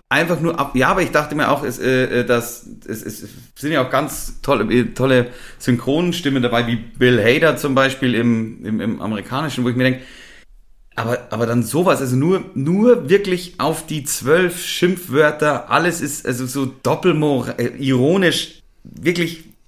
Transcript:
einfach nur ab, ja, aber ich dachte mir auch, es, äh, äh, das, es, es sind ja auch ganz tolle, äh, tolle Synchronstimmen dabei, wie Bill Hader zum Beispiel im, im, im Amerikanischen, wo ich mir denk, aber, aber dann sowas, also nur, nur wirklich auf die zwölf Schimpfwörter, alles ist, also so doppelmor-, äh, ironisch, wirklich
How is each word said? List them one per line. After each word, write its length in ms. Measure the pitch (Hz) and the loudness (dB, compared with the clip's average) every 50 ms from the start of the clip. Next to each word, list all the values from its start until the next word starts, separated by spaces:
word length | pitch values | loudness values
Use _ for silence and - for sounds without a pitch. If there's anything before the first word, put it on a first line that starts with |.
| _ - | _ -2
einfach 300 | 127 147 170 165 175 143 | 0 0 2 0 0 0
nur 200 | 160 170 165 - | 0 -2 -2 -2
ab, 160 | 139 - - | -4 -2 0
ja, 120 | 127 127 156 | 0 2 2
aber 140 | 190 190 170 | 2 2 0
ich 80 | - | 0
dachte 240 | - 151 151 - 147 | 0 0 0 0 -2
mir 140 | 151 143 107 | -2 0 0
auch, 120 | 143 139 - | 0 0 -2
es, 140 | - 120 - | -4 -6 -4
äh, 440 | - 127 131 127 127 - 101 123 | -2 0 2 2 0 0 0 0
äh, 40 | 117 | 0
das, 400 | 110 123 117 117 - - - - - 117 - - - | 2 0 0 0 -4 -10 -14 -16 -18 -20 -16 -12 -12
es, 160 | 110 110 - | -12 -10 -10
es 240 | 107 - - - 104 - - 120 - _ | -12 -12 -12 -14 -18 -18 -20 -20 -20 _
sind 160 | - 135 151 | -8 -6 -2
ja 140 | 160 139 123 | 0 0 0
auch 60 | 127 | 0
ganz 500 | - 131 151 139 - - - - - - | 0 0 0 -2 -4 -8 -10 -10 -10 -6
tolle, 320 | - - 139 110 110 110 110 | -2 0 0 2 2 2 2
äh, 120 | 123 117 117 - | 2 2 0 -2
tolle 320 | - 127 135 131 123 120 120 - - - - - - | -2 2 4 4 4 2 0 -4 -14 -18 -20 -20 -6
Synchronstimmen 840 | - 127 123 120 - 131 139 160 180 175 170 - - 143 135 131 | -2 0 0 0 0 0 0 2 0 0 -2 -2 -2 -2 0 0
dabei, 240 | 120 117 117 120 120 | 0 0 0 0 0
wie 100 | 117 120 | 0 -2
Bill 480 | 113 - - - - 127 123 123 110 101 | -4 -6 -8 -2 2 4 4 4 6 4
Hader 320 | 117 127 165 170 156 131 - | 4 4 4 4 2 2 2
zum 180 | - 143 131 | -2 0 2
Beispiel 400 | 135 135 135 131 - 135 123 113 | 2 2 2 2 0 0 0 0
im, 500 | 110 117 120 117 113 113 110 110 - - | 2 2 2 2 2 0 -4 -8 -10 -8
im, 160 | 104 110 107 | -6 -4 -4
im 200 | 101 113 104 - | -2 -4 -4 -4
Amerikanischen, 600 | - 104 110 101 95 - 120 139 156 147 123 127 123 | -4 -6 -6 -6 -6 -6 -6 -4 -4 -4 -4 -2 -2
wo 60 | 123 | 0
ich 60 | 117 | 0
mir 80 | 127 127 | 2 2
denk, 180 | 131 127 127 - - - - - - - - - - - - - - - - - - _ | 2 0 -2 -6 -14 -20 -20 -20 -20 -20 -20 -20 -20 -20 -20 -20 -20 -20 -20 -20 -12 _
aber, 320 | - 113 117 123 - - - | -6 -4 -4 -4 -4 -6 -6
aber 160 | 107 110 120 | -6 -4 -2
dann 160 | 113 120 123 | 0 0 0
sowas, 400 | 113 110 - 156 180 185 143 120 | -2 0 0 2 2 2 2 2
also 140 | 139 123 123 | 0 0 0
nur, 280 | 131 143 175 190 185 - - - | 2 2 2 2 0 -2 -6 -6
nur 540 | 135 135 156 180 202 220 247 233 - 143 127 | -4 -2 0 2 4 6 6 6 4 4 4
wirklich 460 | 185 202 202 190 180 175 - - - - | 2 2 2 0 -4 -4 -4 -8 -8 -4
auf 260 | - 156 160 - - | -4 -4 -4 -4 -6
die 180 | - 156 151 127 | -6 -6 -6 -6
zwölf 600 | - - - 110 131 156 180 185 170 175 - - | -6 -6 -4 0 2 4 4 4 2 -2 -6 -8
Schimpfwörter, 1040 | - - - 175 180 185 180 - - 123 151 151 147 151 151 151 151 139 117 - - | -8 -2 0 0 0 0 -2 -4 0 2 2 4 2 2 0 0 0 0 0 -2 0
alles 320 | - 147 165 175 170 - | 0 0 2 0 -2 -2
ist, 240 | 143 147 - - - | -4 -8 -8 -6 -4
also 220 | - 127 123 131 123 | -4 -4 -4 -4 -6
so 180 | 127 139 135 131 - - - | -4 -4 -4 -4 -6 -4 -2
doppelmor-, 760 | 123 151 156 - 180 160 151 151 147 139 123 117 123 - - | -2 -2 2 2 2 2 2 2 2 0 0 -2 -4 -4 -4
äh, 80 | 117 113 - - | -4 -4 -4 -4
ironisch, 840 | 139 131 131 120 127 151 180 196 185 165 139 - - - - - _ _ _ _ - | -2 0 2 2 4 4 4 4 4 2 2 0 -4 -8 -12 -20 _ _ _ _ -20
wirklich 600 | - - - - 160 175 175 170 165 170 - - - - _ _ | -20 -18 -6 -4 -2 -2 -2 -2 -4 -6 -10 -16 -20 -20 _ _